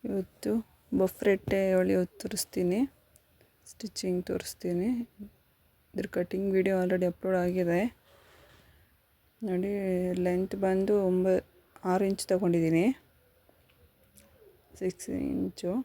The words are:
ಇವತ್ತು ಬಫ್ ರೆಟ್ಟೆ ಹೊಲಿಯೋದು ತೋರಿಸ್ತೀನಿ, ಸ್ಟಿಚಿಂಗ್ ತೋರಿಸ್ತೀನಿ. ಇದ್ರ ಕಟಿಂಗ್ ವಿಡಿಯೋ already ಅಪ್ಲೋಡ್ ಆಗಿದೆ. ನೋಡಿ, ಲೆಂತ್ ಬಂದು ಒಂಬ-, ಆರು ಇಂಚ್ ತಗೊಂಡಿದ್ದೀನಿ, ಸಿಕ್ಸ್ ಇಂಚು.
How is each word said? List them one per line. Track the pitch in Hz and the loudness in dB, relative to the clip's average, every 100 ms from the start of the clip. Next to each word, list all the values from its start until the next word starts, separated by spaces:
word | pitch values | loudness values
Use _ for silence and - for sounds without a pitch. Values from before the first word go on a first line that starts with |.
| 233 | -4
ಇವತ್ತು | 196 185 _ 208 226 220 _ _ 185 | -4 -4 _ -2 -2 -2 _ _ 2
ಬಫ್ | 190 - - | 2 2 2
ರೆಟ್ಟೆ | 196 - 196 190 185 | 2 2 0 4 4
ಹೊಲಿಯೋದು | 185 190 180 - | 4 2 0 -4
ತೋರಿಸ್ತೀನಿ, | 190 202 - - 175 190 277 _ _ _ _ _ _ _ - | -8 -6 -6 -2 0 2 0 _ _ _ _ _ _ _ -20
ಸ್ಟಿಚಿಂಗ್ | - 202 - 185 180 180 | -14 -12 -8 -4 -4 -4
ತೋರಿಸ್ತೀನಿ. | 185 - - 185 175 202 247 233 _ 208 _ _ _ _ _ _ | -6 -8 -8 -4 -2 0 -2 -6 _ -20 _ _ _ _ _ _
ಇದ್ರ | 190 196 - | -8 -6 -4
ಕಟಿಂಗ್ | 180 190 196 190 | -4 -4 0 2
ವಿಡಿಯೋ | 190 190 | 2 2
already | 180 185 180 | 0 0 0
ಅಪ್ಲೋಡ್ | 170 185 185 | -2 -2 0
ಆಗಿದೆ. | 180 185 175 175 226 - _ - - - - - - _ _ _ _ _ _ _ | 0 0 0 2 0 -6 _ -20 -20 -20 -20 -20 -20 _ _ _ _ _ _ _
ನೋಡಿ, | 220 180 190 202 190 180 180 180 180 | -4 -2 -2 -2 -2 0 0 0 0
ಲೆಂತ್ | 180 190 196 | 0 -2 -2
ಬಂದು | 196 190 196 208 190 | 0 2 2 2 2
ಒಂಬ-, | 185 185 185 - _ _ - 185 | 2 4 2 0 _ _ -10 -2
ಆರು | 180 196 | 0 0
ಇಂಚ್ | 196 - | -2 0
ತಗೊಂಡಿದ್ದೀನಿ, | 185 190 170 165 165 202 269 _ _ _ _ _ _ _ _ - _ _ - - _ - _ _ - | 0 2 2 4 4 4 0 _ _ _ _ _ _ _ _ -20 _ _ -20 -20 _ -20 _ _ -6
ಸಿಕ್ಸ್ | 185 - - - | -6 -6 -8 -6
ಇಂಚು. | - 190 190 - 175 214 | -4 -4 -4 -6 -4 -4